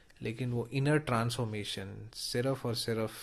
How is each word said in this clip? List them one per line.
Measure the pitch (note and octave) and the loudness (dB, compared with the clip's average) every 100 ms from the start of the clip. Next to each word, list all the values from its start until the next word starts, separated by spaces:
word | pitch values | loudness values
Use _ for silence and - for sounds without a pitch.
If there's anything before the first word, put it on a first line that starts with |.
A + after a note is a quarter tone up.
| - - | -20 -8
लेकिन | A2+ A#2 B2 | -4 -2 0
वो | A#2+ A#2 | 0 0
इनर | C3+ C#3 D3+ | 2 4 4
ट्रांसफॉर्मेशन | D3+ A#2 A#2 A#2 A2 G#2+ G2+ - G2 G#2 G#2+ | 4 2 2 0 -2 -2 -4 -4 -6 -8 -12
सिर्फ | - - B2 C3 C3 B2 | -8 -2 0 0 0 -2
और | |
सिर्फ | A#2 - A2+ A2 - | -2 0 0 0 -4